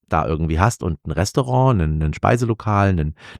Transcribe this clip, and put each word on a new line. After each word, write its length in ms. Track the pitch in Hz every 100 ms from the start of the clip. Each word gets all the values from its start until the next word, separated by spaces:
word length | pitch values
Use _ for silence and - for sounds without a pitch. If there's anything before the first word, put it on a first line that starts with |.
| _
da 180 | 80 71
irgendwie 340 | 80 80 78
hast 220 | 107 -
und 240 | 87 76 80
ein 60 |
Restaurant, 680 | 76 98 - 123 127 131 107
ein, 220 | 78 78
ein 140 | 78 -
Speiselokal, 720 | 101 120 117 110 110 101 98
ein, 100 | 90
ein 140 | 76 - - -